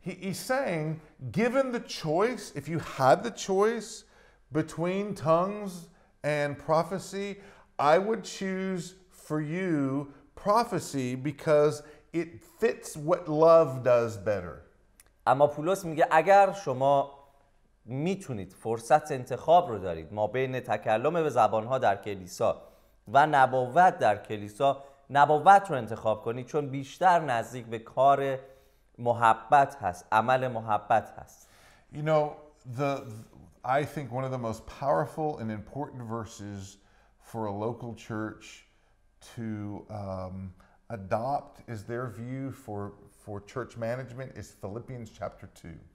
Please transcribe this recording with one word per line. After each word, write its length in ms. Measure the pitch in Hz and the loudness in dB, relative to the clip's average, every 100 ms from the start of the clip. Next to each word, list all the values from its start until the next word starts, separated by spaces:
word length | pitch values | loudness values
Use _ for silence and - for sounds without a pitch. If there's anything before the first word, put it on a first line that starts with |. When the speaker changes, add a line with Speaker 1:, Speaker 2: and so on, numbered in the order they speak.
| - | -10
Speaker 1:
He, 40 | |
he's 300 | - 196 175 | -10 -8 -8
saying, 600 | - 262 269 165 156 156 - _ 127 | -2 -2 -2 -4 -4 -8 -12 _ -6
given 400 | 120 233 254 269 | 0 2 2 0
the 120 | 240 - - | -2 -8 -8
choice, 480 | 160 160 220 233 - - | -2 0 0 -2 -10 -12
if 120 | 139 | -6
you 120 | 165 | -6
had 440 | - - 131 165 | -6 2 6 6
the 80 | 233 | 4
choice 720 | - - 190 214 233 214 - - _ _ _ _ | -8 -2 2 2 0 -8 -16 -20 _ _ _ _
between 640 | 139 156 - 170 190 208 | -4 -4 -4 -4 -2 -4
tongues 580 | - 143 165 185 208 202 175 170 _ _ _ | -6 2 2 2 -4 -10 -12 -18 _ _ _
and 340 | 147 147 147 139 | -4 -2 -2 -4
prophecy, 800 | - 160 170 190 - 196 202 196 - - _ _ | 0 0 0 -6 -8 -8 -8 -10 -16 -20 _ _
I 180 | 135 165 196 | 6 6 4
would 160 | 226 | -4
choose 720 | 180 - 190 190 190 185 165 - _ _ - | -6 -8 -6 -4 -4 -6 -8 -16 _ _ -6
for 120 | 156 151 170 | -4 -4 -4
you 500 | 190 156 135 139 139 - _ - 190 | -2 0 0 -2 -6 -14 _ -8 0
prophecy 640 | 214 233 180 170 135 127 131 | 2 2 -4 -4 -4 -4 -4
because 600 | 135 151 - 147 147 147 - - _ 165 | -6 -6 2 4 4 2 -10 -20 _ -6
it 80 | 165 - _ _ | -6 -10 _ _
fits 280 | 233 - - 156 147 | -2 -2 -8 -10 -2
what 120 | 180 151 | -2 0
love 540 | 151 160 165 156 131 | 6 8 10 8 2
does 340 | 120 120 117 104 | 4 4 4 -4
better. 380 | 95 101 85 65 - _ _ _ _ _ - | -4 -4 -4 -14 -20 _ _ _ _ _ 0
Speaker 2:
اما 200 | 131 147 | 4 4
پولس 380 | 147 156 190 175 | 2 -2 -2 -4
میگه 220 | 151 160 | 0 4
اگر 400 | 156 160 196 196 | 4 8 8 8
شما 600 | 180 - 127 135 143 139 - - _ _ _ _ _ - | 2 -6 0 4 4 2 -6 -20 _ _ _ _ _ -12
می‌تونید، 680 | 127 160 190 190 117 92 | -6 -4 -4 -6 -10 -10
فرصت 580 | - 117 113 - 151 - | -12 -6 -6 2 2 2
انتخاب 580 | 139 120 123 - 233 - | -8 -6 -8 4 4 4
رو 100 | 107 | -4
دارید 340 | 92 82 78 | -6 -8 -8
ما 140 | 104 107 | -4 -2
بین 320 | 127 131 131 | -2 -4 -4
تکلم 540 | 117 107 117 110 135 | -4 -4 0 0 2
به 160 | 170 156 | 0 0
زبان‌ها 480 | 120 110 110 110 131 | 4 4 2 -2 0
در 180 | 120 98 | 2 0
کلیسا 680 | - 98 90 - 110 - - _ _ _ - | -4 -10 -10 -2 -2 -2 -8 _ _ _ 0
و 140 | 120 151 | 2 4
نبوت 680 | 147 131 127 127 135 185 - | 4 4 2 0 4 4 4
در 200 | 120 104 | 0 0
کلیسا، 680 | - 107 101 - 139 135 - _ _ | -4 -10 -10 0 0 0 -6 _ _
نبوت 600 | 135 147 151 147 196 196 | 4 4 6 8 6 6
رو 60 | 143 | -6
انتخاب 460 | 110 110 113 107 | -6 -4 -2 -2
کنید، 220 | 117 120 123 | -2 -8 -6
چون 240 | 156 143 | -6 -4
بیشتر 500 | 135 131 - 180 175 | -8 -12 0 4 4
نزدیک 460 | 156 117 113 123 113 | 2 -2 -4 -10 -10
به 140 | 113 | -10
کار 600 | 113 - 135 139 139 131 - - _ _ _ - | -8 2 6 6 2 -4 -8 -20 _ _ _ -6
محبت 800 | 120 110 117 113 - 143 139 - | -2 4 4 4 4 4 4 0
هست، 320 | 95 87 - | -4 -4 0
عمل 360 | 110 110 131 127 | 2 4 2 0
محبت 680 | 113 113 104 - 113 - - | -6 -2 -2 2 0 0 -16
هست. 300 | - - _ _ _ _ _ | -20 -20 _ _ _ _ _
Speaker 1:
You 100 | 143 | -8
know, 280 | 151 156 147 147 - _ 127 117 | 2 2 2 -4 -20 _ -16 -4
the, 240 | 143 139 120 110 113 - - _ 120 | -2 -2 -8 -16 -18 -20 -20 _ -2
I 180 | 135 | -2
think 280 | 147 - 139 | -2 -6 -8
one 120 | 120 | -6
of 80 | 131 | -6
the 120 | 127 117 | -6 -6
most 160 | 110 - | -8 -12
powerful 760 | - 135 156 151 - 156 151 | -8 -2 0 -2 -6 -6 -6
and 120 | 110 | -8
important 500 | 107 101 135 147 127 117 117 | -8 -10 -12 -12 -12 -10 -10
verses 600 | 104 - 101 101 95 - _ _ _ _ _ | -10 -14 -14 -12 -14 -18 _ _ _ _ _
for 120 | 117 107 | -10 -8
a 100 | 101 110 | -6 -6
local 280 | 117 120 | -6 -12
church 520 | 110 - 110 110 104 - - _ _ _ _ _ _ - - | -16 -10 -8 -8 -10 -20 -20 _ _ _ _ _ _ -20 -12
to, 500 | 113 104 104 101 - | -10 -8 -8 -12 -12
um, 640 | 107 101 95 92 92 95 87 _ _ _ | -12 -10 -10 -10 -10 -12 -16 _ _ _
adopt 640 | 117 95 110 123 143 - - - | -12 -4 -4 -2 -6 -6 -20 -14
as 60 | 113 101 | -12 -8
their 160 | 120 127 101 | -8 -8 -10
view 300 | 120 131 135 - - | -12 -10 -10 -12 -12
for, 160 | 104 101 - - _ | -10 -10 -12 -20 _
for 120 | - 101 101 | -14 -14 -10
church 200 | - 120 - 113 | -10 -10 -8 -6
management 420 | 123 123 120 131 - | -6 -8 -14 -14 -14
is 60 | 101 - | -18 -14
Philippians 480 | 101 107 117 127 110 - | -12 -10 -12 -14 -16 -12
chapter 280 | - - 95 - | -12 -12 -20 -20
two. 160 | - 80 - | -18 -18 -20